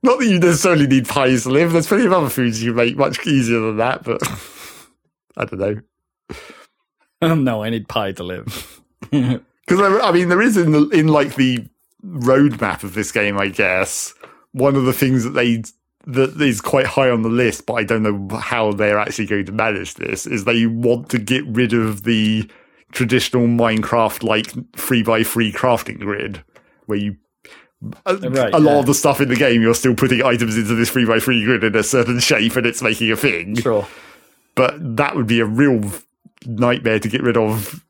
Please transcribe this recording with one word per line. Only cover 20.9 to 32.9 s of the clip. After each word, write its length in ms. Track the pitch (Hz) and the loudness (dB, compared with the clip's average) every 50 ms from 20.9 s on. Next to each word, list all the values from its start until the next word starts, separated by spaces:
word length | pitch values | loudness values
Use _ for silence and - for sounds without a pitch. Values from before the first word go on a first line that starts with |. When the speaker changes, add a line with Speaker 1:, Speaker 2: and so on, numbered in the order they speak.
| 120 123 - - | 0 0 -2 -4
Speaker 1:
to 80 | - 120 | -4 -4
get 260 | 107 101 131 131 - | -2 -2 -2 -2 -2
rid 260 | 143 113 117 127 117 113 | -4 -2 0 0 0 2
of 300 | 117 113 110 110 98 98 | 0 0 0 -4 -4 -2
the 460 | 113 117 110 107 107 110 110 107 - - - _ _ _ _ _ _ - | -2 0 2 2 0 0 -2 -4 -6 -12 -20 _ _ _ _ _ _ -6
traditional 540 | - 127 113 120 123 - - - 123 120 | -4 -2 0 0 0 0 0 0 0 2
Minecraft, 760 | 117 120 117 117 117 110 110 107 - - 117 113 107 - - 113 | 2 2 2 2 2 2 0 -2 0 0 0 0 0 -2 -4 -4
like, 220 | 113 110 110 110 - - 120 120 - _ | -2 -2 -2 -2 -4 -10 -12 -14 -14 _
three 260 | - - - 131 120 110 | -12 -4 -2 0 0 2
by 180 | 107 113 110 113 | 0 0 0 0
three 300 | 113 - 117 113 107 104 | -2 0 -2 -2 -2 -2
crafting 480 | - - 127 120 113 - - - - | -2 0 0 0 0 -2 -8 -12 -10
grid, 420 | 101 101 101 104 - 113 101 92 - _ _ - _ _ _ _ _ | -8 -8 -6 -6 -6 -8 -10 -12 -16 _ _ -20 _ _ _ _ _
where 120 | - 107 101 | -6 -4 -4
you, 180 | 101 104 98 - _ _ _ _ _ - - - - _ _ _ - 107 - - _ | -4 -4 -6 -8 _ _ _ _ _ -20 -20 -20 -20 _ _ _ -16 -16 -16 -10 _
a, 100 | - 185 | -4 -4
Speaker 2:
Right, 360 | 196 190 - 127 135 127 110 - | -2 -2 -4 -2 0 0 2 4
Speaker 1:
a 60 | 165 | 4
lot 140 | 151 147 147 | 6 6 4
Speaker 2:
yeah. 60 | 147 | 4
Speaker 1:
of 60 | 135 | 4
the 80 | 123 143 | 2 0
stuff 260 | - - 147 135 - | 2 2 2 2 2
in 80 | 143 131 | 0 0
the 80 | 123 | 2
game, 260 | 127 147 135 120 117 113 | 2 2 4 4 4 4
you're 120 | 113 117 | 4 2
still 200 | - - - 120 | 2 2 0 2
putting 260 | 107 - 127 127 117 127 | 2 2 2 2 2 2
items 320 | 131 120 117 120 113 107 | 2 2 2 0 -2 0
into 180 | 113 113 104 117 | -2 -2 0 0
this 160 | 113 117 117 | 0 0 0
three 140 | - 131 123 | 2 0 2
by 140 | 110 113 113 | 2 2 2
three 240 | - 131 127 117 107 | 2 0 0 0 2
grid 180 | 113 127 110 92 | 2 0 2 2
in 140 | 113 98 | 2 2
a 60 | 113 104 | 0 0
certain 340 | - - 131 120 117 123 123 | 2 2 0 2 2 0 -2
shape, 380 | 117 - 151 117 107 117 - | 0 2 2 2 2 0 0
and 100 | 127 117 | 0 -2
it's 160 | 120 117 - 127 | -2 -2 -2 -2
making 300 | 113 | -2